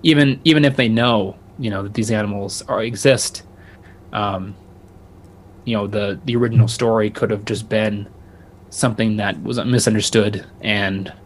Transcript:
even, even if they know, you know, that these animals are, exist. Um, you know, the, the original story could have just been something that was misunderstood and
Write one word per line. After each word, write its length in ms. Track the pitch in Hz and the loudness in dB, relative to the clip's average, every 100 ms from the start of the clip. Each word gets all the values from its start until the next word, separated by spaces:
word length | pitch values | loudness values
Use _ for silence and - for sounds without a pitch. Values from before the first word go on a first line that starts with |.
even, 380 | 165 147 139 131 | 4 6 4 4
even 200 | 160 151 | 4 4
if 120 | 143 131 | 4 4
they 120 | 120 | 2
know, 480 | 113 120 113 95 - - - | 2 2 2 0 -8 -20 -8
you 120 | 120 | -6
know, 120 | 98 | -6
that 120 | 101 | -6
these 160 | 101 107 | -4 -2
animals 520 | 110 104 101 98 - | 0 -2 -4 -8 -10
are, 200 | - 110 | -6 -4
exist. 600 | 113 117 139 123 - - - - - - - - - | -4 0 2 2 0 -10 -20 -20 -20 -20 -20 -20 -10
Um, 440 | 107 104 95 95 98 - - - - - - - - - - | -6 -4 -4 -8 -14 -20 -20 -20 -20 -20 -20 -20 -20 -20 -14
you 120 | - 113 | -4 -4
know, 100 | 101 | -2
the, 320 | 107 101 98 | -2 -4 -4
the 100 | - | -2
original 320 | 120 120 113 113 | 0 2 4 4
story 420 | - 120 113 107 | 2 2 2 0
could 220 | - 107 | -2 -4
have 140 | 104 | -4
just 240 | 104 107 - | -4 -8 -2
been 400 | 107 107 104 101 - - - - - - | -2 0 -4 -10 -16 -20 -20 -20 -20 -18
something 480 | - 123 110 113 107 | -2 -2 0 -2 0
that 220 | 101 78 | -2 -4
was 160 | 92 120 | -6 -4
misunderstood 800 | 101 123 117 107 101 113 104 101 - - | 0 2 2 0 2 2 2 -2 -10 -10
and 520 | 110 104 98 95 92 - | -4 -2 -2 -4 -8 -14